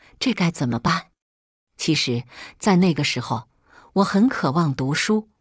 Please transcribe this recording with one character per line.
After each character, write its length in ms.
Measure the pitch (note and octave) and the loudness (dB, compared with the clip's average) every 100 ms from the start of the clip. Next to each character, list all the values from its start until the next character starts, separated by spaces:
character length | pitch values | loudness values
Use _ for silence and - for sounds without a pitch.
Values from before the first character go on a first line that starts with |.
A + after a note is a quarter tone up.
| - _ | -20 _
这 140 | - | -4
该 180 | A3+ E3+ | 0 0
怎 160 | - B2+ | 0 -2
么 100 | A#2 | 0
办？ 300 | - E3 - _ _ _ _ _ _ _ | 0 -2 -4 _ _ _ _ _ _ _
其 180 | - D3+ | -2 0
实， 280 | - A#2+ - - - - | 0 -4 -4 -16 -20 -4
在 160 | - F3+ | 2 4
那 180 | F#3 | 4
个 80 | D3 | 2
时 200 | D3 - | -2 -4
候， 260 | A#2+ A#2 - _ _ - - | -4 -6 -8 _ _ -20 -8
我 100 | - | -2
很 240 | G3 G3 A#3+ | 0 2 2
渴 240 | - C#3+ | 2 -2
望 240 | D3 E3 C3 | 0 0 0
读 180 | C3 | -2
书， 360 | D#3 - G#3+ G#3+ _ | -2 0 -2 -2 _